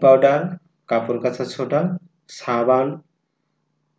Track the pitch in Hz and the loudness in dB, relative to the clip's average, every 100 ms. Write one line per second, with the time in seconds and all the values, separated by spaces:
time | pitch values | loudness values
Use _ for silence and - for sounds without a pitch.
0 | 139 131 139 147 180 - _ _ - 117 | 6 6 6 0 -4 -10 _ _ -4 -4
1 | 117 120 123 120 123 - 123 143 180 180 | -2 -4 -4 -6 -10 -8 -4 -2 -2 -6
2 | - _ _ - - 120 120 131 139 151 | -12 _ _ -14 -4 -2 2 2 0 -6
3 | _ _ _ _ _ _ _ _ _ | _ _ _ _ _ _ _ _ _